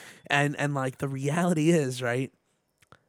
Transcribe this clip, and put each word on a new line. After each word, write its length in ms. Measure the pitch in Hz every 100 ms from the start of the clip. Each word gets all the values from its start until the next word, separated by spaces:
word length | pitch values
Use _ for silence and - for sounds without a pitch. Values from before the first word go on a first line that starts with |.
| - - -
And, 260 | 143 143 143
and, 160 | 143
like, 260 | 139 131 -
the 100 | 139
reality 640 | 135 139 170 175 156 160
is, 300 | 170 131 127
right, 320 | 123 123 131 _ _ _ _ _ _ -